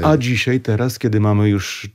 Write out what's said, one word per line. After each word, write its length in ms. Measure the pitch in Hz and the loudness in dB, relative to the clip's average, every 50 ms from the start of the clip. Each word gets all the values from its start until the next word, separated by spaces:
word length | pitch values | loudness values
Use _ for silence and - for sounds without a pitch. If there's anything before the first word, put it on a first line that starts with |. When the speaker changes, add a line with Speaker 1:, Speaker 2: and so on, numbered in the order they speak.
| - | 2
Speaker 1:
a 100 | 156 156 | 2 2
Speaker 2:
E, 60 | 147 | 2
Speaker 1:
dzisiaj, 400 | 120 120 127 110 - 127 123 131 | 2 -2 -2 -2 0 0 -2 0
teraz, 400 | 127 - 110 107 120 131 127 - | 0 -2 -2 0 0 -2 -4 -2
kiedy 200 | - 120 107 107 | -2 0 0 2
mamy 300 | 107 107 104 104 104 104 | 2 2 2 4 4 2
już 400 | 101 98 90 - - - - 101 - | 2 0 -2 -6 -10 -12 -14 -14 -10